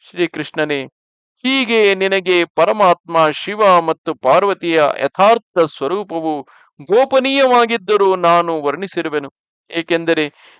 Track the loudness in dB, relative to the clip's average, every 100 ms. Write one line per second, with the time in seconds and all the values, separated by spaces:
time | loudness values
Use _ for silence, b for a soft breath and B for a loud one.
0 | _ -6 -6 -6 -8 -4 -2 -4 -8 _
1 | _ _ _ _ -4 -2 0 2 2 0
2 | -2 -2 0 0 0 0 0 2 2 2
3 | -2 0 0 -2 -8 0 4 4 2 -4
4 | -6 -4 2 2 2 -2 -2 0 0 0
5 | -4 2 2 2 0 -2 -2 -2 -6 -6
6 | -8 -8 -6 -6 -10 b b -18 0 0
7 | 2 0 0 0 2 2 2 -2 0 2
8 | 2 2 2 2 2 -2 -4 -4 -6 -8
9 | -6 -6 -8 -14 _ _ _ -10 -4 -2
10 | 0 -2 -2 b b